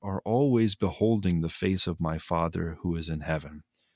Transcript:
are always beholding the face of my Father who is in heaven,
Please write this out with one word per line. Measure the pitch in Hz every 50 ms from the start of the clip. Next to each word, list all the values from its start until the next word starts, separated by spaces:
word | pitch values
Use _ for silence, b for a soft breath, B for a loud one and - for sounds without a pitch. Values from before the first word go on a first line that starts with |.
are | - 101 95 - -
always | 98 113 123 143 143 123 117 113 107 98
beholding | - - 92 - - 104 110 117 107 98 92 87 82
the | 80 82
face | - - - 95 95 92 - -
of | 85 -
my | 85 78 80 80
Father | - - 90 82 82 82 - 87 85 82 80 -
who | - 90 85
is | 82 80 80
in | 80 78
heaven, | 76 82 80 78 71 76 76 78 - _ _ _ _ _ _